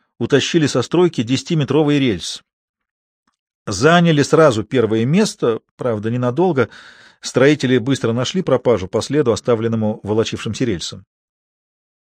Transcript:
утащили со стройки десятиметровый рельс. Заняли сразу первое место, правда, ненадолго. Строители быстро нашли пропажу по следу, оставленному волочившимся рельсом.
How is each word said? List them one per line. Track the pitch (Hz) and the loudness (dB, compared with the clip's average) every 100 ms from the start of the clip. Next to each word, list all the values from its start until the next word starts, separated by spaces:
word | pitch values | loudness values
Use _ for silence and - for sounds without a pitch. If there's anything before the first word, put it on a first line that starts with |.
| _ _ | _ _
утащили | 117 139 - 175 143 | -2 0 2 0 0
со | 131 | -2
стройки | - 160 175 151 | -2 0 0 0
десятиметровый | 113 131 - 165 131 143 147 147 | -2 -4 -2 -2 0 0 2 0
рельс. | 135 90 - - - _ _ _ _ _ _ _ _ _ _ _ - | 0 -2 -6 -14 -18 _ _ _ _ _ _ _ _ _ _ _ -10
Заняли | 95 143 175 170 147 | 0 4 4 4 4
сразу | 131 151 156 110 | 4 4 4 4
первое | 104 127 107 110 120 | 0 0 2 0 2
место, | 175 214 - 131 113 - _ | 2 0 0 -2 -2 -8 _
правда, | 131 107 107 | -4 -4 -4
ненадолго. | 120 123 127 185 135 113 - - - - _ | -4 -2 0 0 0 -2 -6 -20 -20 -20 _
Строители | - 123 135 147 127 127 | -6 2 4 4 2 0
быстро | 117 131 117 | 0 -2 -2
нашли | 117 123 185 | -2 -4 -4
пропажу | 170 131 127 107 92 | -2 0 2 0 0
по | 113 | -4
следу, | - 143 123 | -2 0 0
оставленному | 101 - 113 113 113 107 107 | 0 0 -2 0 -2 -2 -4
волочившимся | 98 110 107 107 - 104 | -2 -2 -2 -4 -8 -4
рельсом. | 123 87 - 98 - _ _ _ _ _ _ _ _ _ _ | -4 -4 -8 -14 -20 _ _ _ _ _ _ _ _ _ _